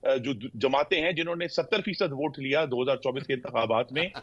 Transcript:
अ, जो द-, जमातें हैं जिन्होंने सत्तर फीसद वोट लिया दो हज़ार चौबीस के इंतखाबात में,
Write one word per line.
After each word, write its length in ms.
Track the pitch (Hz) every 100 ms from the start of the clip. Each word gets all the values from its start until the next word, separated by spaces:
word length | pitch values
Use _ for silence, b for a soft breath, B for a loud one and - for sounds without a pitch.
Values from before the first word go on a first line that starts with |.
| -
अ, 80 |
जो 200 | 135 123
द-, 160 | 135 120 117
जमातें 440 | 131 135 147 180
हैं 140 | 160
जिन्होंने 340 | 170 170 170 175
सत्तर 320 | - 165 214
फीसद 300 | 202 180 185
वोट 260 | 139 151 143
लिया 280 | 135 139 160
दो 160 | 123
हज़ार 140 | 127 131
चौबीस 280 | 131 127
के 80 | 139
इंतखाबात 560 | 135 123 120 113 113 123
में, 200 | 131 180 131